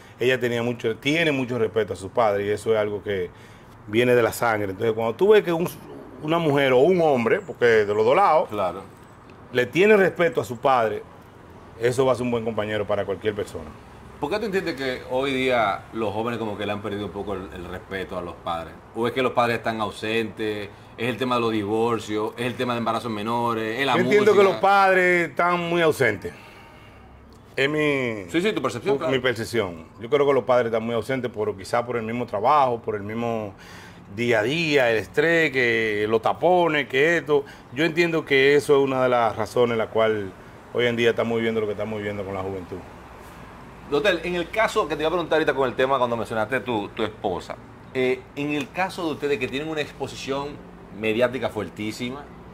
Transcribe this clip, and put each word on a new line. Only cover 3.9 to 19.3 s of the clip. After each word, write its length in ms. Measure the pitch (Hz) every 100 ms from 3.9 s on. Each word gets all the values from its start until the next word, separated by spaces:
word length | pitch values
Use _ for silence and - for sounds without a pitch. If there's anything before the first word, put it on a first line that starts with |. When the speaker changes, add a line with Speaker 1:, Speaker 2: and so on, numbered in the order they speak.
| 107 123
Speaker 1:
de 80 | 123
la 100 | 113
sangre. 380 | - 120 107 101
Entonces, 220 | 92 113
cuando 200 | 110 113
tú 140 | 113 190
ves 100 | 214
que 100 | 175
un, 160 | 165 175 - - - - -
una 160 | 151 170
mujer 340 | 160 139 139
o 60 | 127
un 220 | 151 180
hombre, 380 | 160 131 113 -
porque 240 | - 117 120
de 280 | 113 101
los 100 | 104
dos 100 | 110 156
lados, 320 | 196 160 190
Speaker 2:
Claro. 340 | 104 92 87 95 - - - - - -
Speaker 1:
le 140 | 123 120
tiene 300 | 151 202 214
respeto 440 | 180 - 170 165
a 40 |
su 120 | 120 120
padre, 440 | 139 131 110 107 - - - - - - - -
eso 260 | 117 123 131
va 60 |
a 20 |
ser 100 | 120
un 60 | 123
buen 140 | 120
compañero 420 | 113 110 107 107 101
para 180 | 101
cualquier 300 | 98 92 107
persona. 340 | 104 95 87 76 - - - - -
Speaker 2:
¿Por 100 | 147
qué 80 | 208
tú 80 | 220
entiendes 300 | 190 170 131
que 260 | 135 123 -
hoy 220 | 127 135
día 480 | 131 131 123 107 95 -
los 200 | 110 110
jóvenes 240 | 104 117 117
como 180 | 110 101
que 80 |
le 80 | 104
han 80 | 104
perdido 260 | 104 101 101
un 60 |
poco 220 | 98 98
el, 140 | 95 92
el 100 | 90
respeto 520 | 90 90 - 95 90 92
a 60 |
los 120 | 87 82
padres? 360 | 87 85 80 80 -
¿O 120 | 110 117
es 40 |
que 80 | 127
los 120 | 127